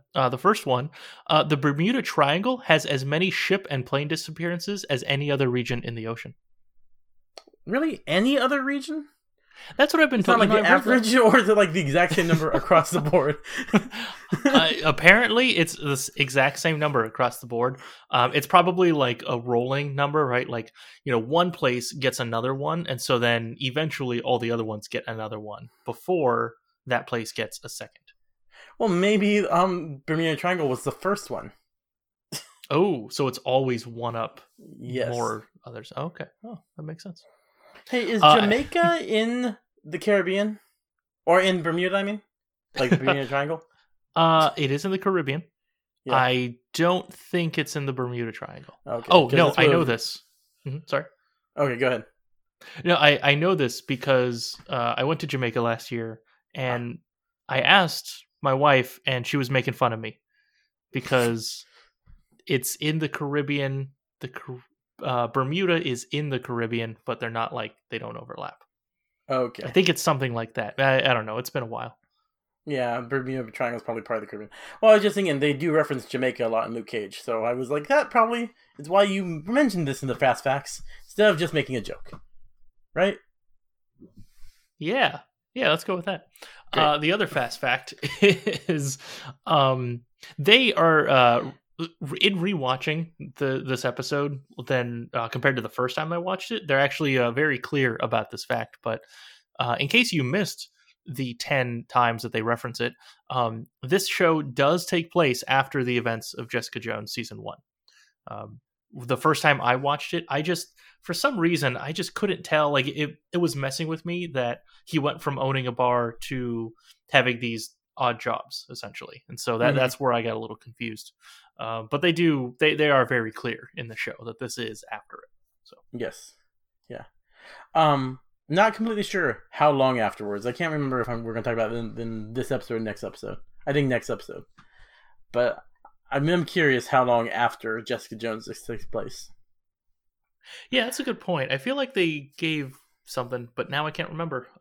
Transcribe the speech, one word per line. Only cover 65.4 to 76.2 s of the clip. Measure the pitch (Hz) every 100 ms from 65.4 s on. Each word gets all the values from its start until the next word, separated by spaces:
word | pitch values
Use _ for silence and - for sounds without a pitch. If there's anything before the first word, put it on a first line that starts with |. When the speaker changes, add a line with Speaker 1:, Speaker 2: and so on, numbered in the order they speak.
| 131 175 185 165
Speaker 1:
is | 143 123 -
in | 143 147
the | 127
Caribbean, | 127 117 113 117 113 110 -
but | 117
they're | 117
not, | 113 113
like, | 123 107 _ _
they | 117
don't | 113 113
overlap. | 120 - - - _ _ _ _ _ _ -
Speaker 2:
Okay. | 131 123 -
Speaker 1:
I | 135
think | 180 175
it's | 165
something | 170 139 131
like | 117 117 -
that. | 104 -
I, | 135 131 135
I |
don't | 120 110
know. | 113
It's | -
been | 139
a | 117
while. | 113 117 - _ _ _ _ _ _ -
Speaker 2:
Yeah, | 135 123 120
Bermuda | 120 135 127 131 110
Triangle | - 123 117
is |
probably | - 113
part | 110 110
of |
the | 104
Caribbean. | 104 104 - - -
Well, | 220
I | 214
was |
just | 202 202
thinking | 185 143
they | 147
do | 139 170
reference | 156 147 131
Jamaica | - 127